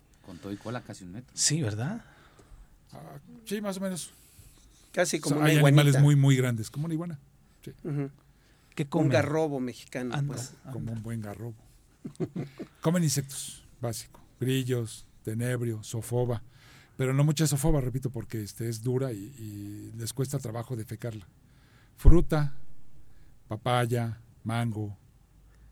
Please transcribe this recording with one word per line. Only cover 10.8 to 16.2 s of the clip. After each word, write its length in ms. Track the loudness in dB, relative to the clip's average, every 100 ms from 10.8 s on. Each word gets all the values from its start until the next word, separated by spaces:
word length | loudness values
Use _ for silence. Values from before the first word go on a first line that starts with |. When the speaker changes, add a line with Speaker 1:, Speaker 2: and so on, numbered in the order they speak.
| -8
Speaker 3:
un 100 | -8
buen 180 | -8 -8
garrobo. 340 | -8 -10 -12 -14 -20 _ _ _
<laughs> 800 | -18 -8 -8 -8 -12 -12 -18 _
Comen 220 | -2 2
insectos, 600 | 2 0 -6 -10 -14 -16 -20 -10
básico. 400 | -8 -8 -12 -20 -20 _
Grillos, 640 | -2 -2 0 -2 -4 -10 -20 -14
tenebrio, 600 | -8 -4 -2 -2 -4 -6
sofoba. 600 | -8 -10 -4 -2